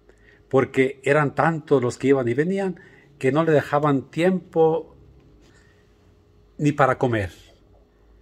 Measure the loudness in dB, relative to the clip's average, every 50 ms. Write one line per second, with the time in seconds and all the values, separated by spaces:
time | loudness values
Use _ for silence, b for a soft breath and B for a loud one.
0 | _ b b b b b b b b _ 0 0 0 0 0 0 0 0 -2 -6
1 | -2 0 2 2 2 0 0 0 0 0 0 -4 -2 0 0 0 2 -2 -4 -2
2 | 0 2 2 2 2 -2 -2 -2 -2 -2 -2 -4 -4 -6 -6 B B B B B
3 | B B B _ -2 0 0 0 0 2 2 0 0 0 -2 -2 0 0 -2 -2
4 | -4 -6 -6 -2 0 0 0 -2 -6 -6 0 2 2 2 2 -2 -6 -10 -18 -20
5 | -20 -20 -20 -20 _ _ -20 _ b b b b b b b b b b b b
6 | b b b _ _ _ _ _ _ _ _ -4 -2 -2 0 2 0 0 2 0
7 | -2 -2 -2 -2 -4 -6 -10 -18 -20 -20 _ _ _ _ _ _ _ _ _ _
8 | _ _ b b